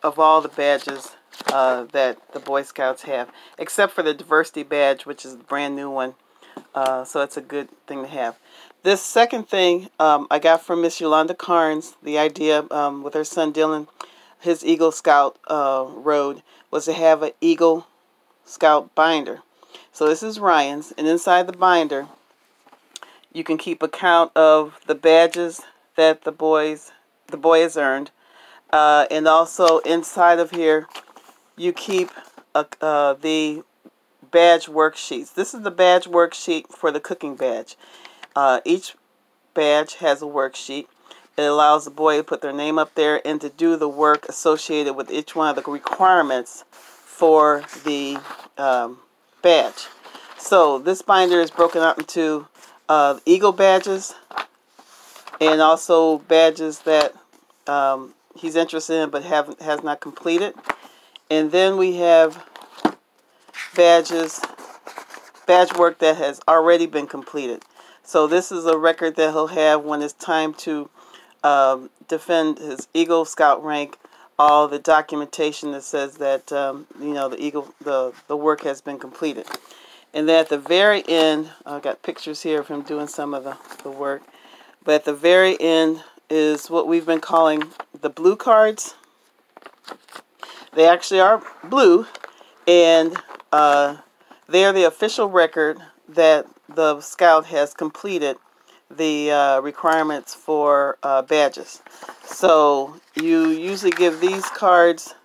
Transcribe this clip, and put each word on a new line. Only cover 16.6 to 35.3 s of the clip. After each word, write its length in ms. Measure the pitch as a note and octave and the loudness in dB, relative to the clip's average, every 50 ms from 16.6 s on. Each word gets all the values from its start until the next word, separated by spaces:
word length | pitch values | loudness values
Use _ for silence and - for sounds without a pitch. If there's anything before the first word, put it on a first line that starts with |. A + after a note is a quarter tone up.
| _ _ | _ _
was 140 | - D3+ D3 | -8 -8 -4
to 80 | D#3+ D#3+ | -4 -6
have 300 | D#3+ E3 D#3+ D#3+ D3+ D#3 | 0 2 2 2 2 0
an 100 | D3+ - _ | -8 -8 _
Eagle 460 | - E3 E3 D#3 E3+ E3 D#3+ E3 E3+ _ _ _ _ _ _ _ _ _ _ _ _ | 0 0 2 4 4 2 2 2 -2 _ _ _ _ _ _ _ _ _ _ _ _
Scout 500 | _ - - - D#3 D3+ D3+ C#3+ - _ | _ -10 0 2 4 4 4 0 -4 _
binder. 460 | - D#3 D#3+ E3 D#3 C#3 - - - _ _ _ _ _ _ _ - - _ _ | 0 0 2 0 -2 -4 -6 -12 -14 _ _ _ _ _ _ _ -20 -20 _ _
So 140 | - D#3 | -2 0
this 160 | D3+ D#3 D#3+ A3 | 0 0 -2 -4
is 160 | A3 A3 G#3+ | -12 -10 -4
Ryan's, 540 | G#3 G3 E3+ D#3 C#3+ C#3 C#3+ D3 D3+ - - | 0 2 2 2 2 0 -4 -10 -12 -16 -12
and 140 | - D3+ D#3 | -6 -2 0
inside 380 | D#3+ E3+ E3+ G3 F3+ F3+ F3+ F3+ | 0 0 2 2 2 2 2 -2
the 40 | F3+ | -4
binder, 540 | F3+ F#3 F#3 F3 E3+ D#3+ D3+ D3 C#3 C#3 D3 - _ _ _ _ _ _ _ _ _ _ _ _ _ _ _ _ - - _ _ _ _ _ _ | -2 2 2 4 4 2 0 -4 -8 -8 -12 -18 _ _ _ _ _ _ _ _ _ _ _ _ _ _ _ _ -20 -20 _ _ _ _ _ _
you 100 | E3 D#3+ | -12 -6
can 160 | - D#3+ D#3 | -4 -4 -4
keep 240 | - - E3 - - | -4 -8 -8 -6 -6
account 480 | D#3+ - - - F3+ E3+ E3+ E3 E3 _ | -8 -6 -2 0 2 4 4 2 2 _
of 420 | D#3+ D#3+ D#3 D#3 D#3 D3+ D3+ - - _ | 4 6 6 6 4 2 -2 -10 -20 _
the 80 | - D3+ | -6 -6
badges 680 | C#3+ - E3 D#3+ E3 E3+ E3+ E3 F3 F3 E3+ D#3+ - - - _ _ _ _ _ | 0 2 4 6 6 6 4 2 -4 -6 -6 -8 -12 -20 -20 _ _ _ _ _
that 260 | - D#3+ D#3+ D#3 D#3 _ | 2 2 2 2 0 _
the 100 | D3+ D3+ | -12 -8
boys, 600 | _ D#3 D#3 D#3 D#3 D3+ D#3 D#3 D3 - - _ _ _ _ _ _ _ _ | _ -2 0 0 0 0 -2 -6 -10 -14 -20 _ _ _ _ _ _ _ _
the 80 | - | -16
boy 260 | D#3 C#3 D#3+ E3 D#3+ E3 | -4 2 2 4 4 4
has 140 | E3 D#3+ | 2 0
earned, 340 | D#3 D3 C#3 C3+ C3+ C#3+ D3+ _ _ _ _ _ _ _ _ _ _ _ _ - | -2 -2 -2 -2 -4 -6 -10 _ _ _ _ _ _ _ _ _ _ _ _ 0
uh, 340 | D#3 D3+ D3+ D3+ D3 C#3+ - | 2 4 4 4 4 2 2
and 160 | - D#3 D3+ | -2 0 2
also 520 | D#3+ D#3 D#3+ E3 E3 - - F3+ E3+ E3 D#3+ | 4 4 4 2 0 0 2 2 4 4 2
inside 600 | - - E3 E3+ D#3+ - - F#3 F3 E3+ F3 E3+ | 0 0 -2 -4 -4 -8 -2 2 4 4 4 4
of 140 | E3+ E3 F3 | 2 -4 -4
here, 340 | F3 E3 D#3+ D#3 D#3 D#3 - - - - _ _ - _ _ _ _ _ _ _ | -2 0 2 0 0 -2 -6 -20 -20 -20 _ _ -20 _ _ _ _ _ _ _
you 160 | - E3+ F3+ F3 | -8 -6 -6 -6
keep, 380 | - - - G3 F#3 F3+ F3 - - - - _ - _ _ _ | -6 -8 -4 -4 -4 -4 -4 -8 -20 -20 -20 _ -20 _ _ _
uh, 100 | D3+ D3+ D3+ - _ | -4 -4 -4 -8 _
uh, 340 | - D#3 D3+ D3 D3 C#3+ C#3 | -4 -2 0 0 0 0 -2
the 500 | C3+ C#3+ D#3+ D#3 D#3 D#3 D3+ D3+ D3+ E3+ _ _ _ _ - _ _ _ _ _ _ _ _ | -2 -4 -4 -2 -2 -2 -4 -6 -8 -12 _ _ _ _ -20 _ _ _ _ _ _ _ _
badge 360 | - E3+ E3+ E3+ E3+ E3 - | 2 4 6 6 6 4 2
worksheets. 680 | - D#3 D3+ D#3 D#3 D#3 - - - D3 B2 - - | -6 -2 0 0 0 0 -6 -14 -10 -10 -10 -12 -12